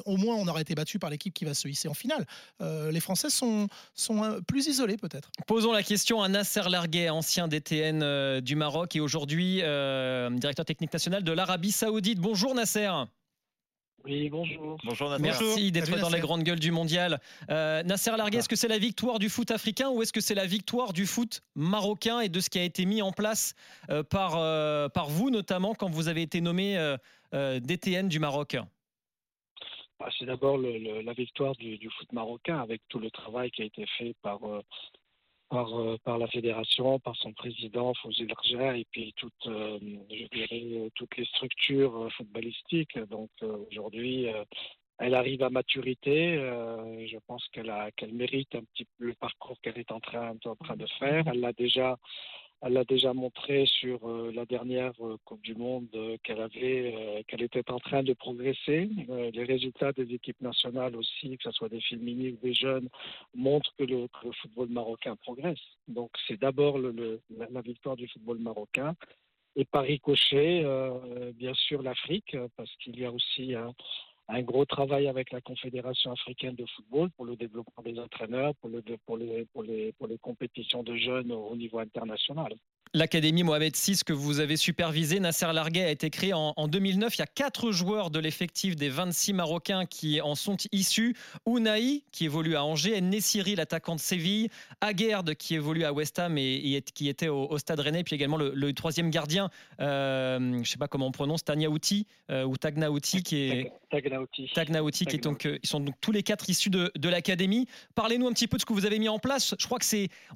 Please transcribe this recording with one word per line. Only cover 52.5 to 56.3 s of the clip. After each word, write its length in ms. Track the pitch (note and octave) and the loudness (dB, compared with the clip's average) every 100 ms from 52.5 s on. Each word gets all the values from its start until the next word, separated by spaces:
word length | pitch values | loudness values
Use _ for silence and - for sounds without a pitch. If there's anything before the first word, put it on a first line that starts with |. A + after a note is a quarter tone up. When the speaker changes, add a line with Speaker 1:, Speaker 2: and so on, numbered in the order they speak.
| _ | _
Speaker 3:
elle 120 | B2+ | 2
l'a 100 | B2+ | 2
déjà 300 | B2 C3 C3 | 4 4 4
montré 500 | B2+ B2+ - - C#3 | 2 -2 -4 0 4
sur, 420 | C3+ - B2+ B2 A2+ | 4 4 0 -4 -4
euh, 240 | A#2 A#2 | -4 -4
la 100 | A2+ | -6
dernière, 480 | A#2 A#2+ B2 B2+ B2+ A#2 | -4 -4 -2 0 -2 -4
euh, 160 | A2+ A2 | -8 -8
Coupe 160 | - A2 | -12 -14
du 140 | A2 | -10
Monde, 340 | A2+ B2 B2+ A#2+ | -6 -4 -4 -4
euh, 240 | A2+ A2 A2+ | -6 -6 -6
qu'elle 200 | - | -6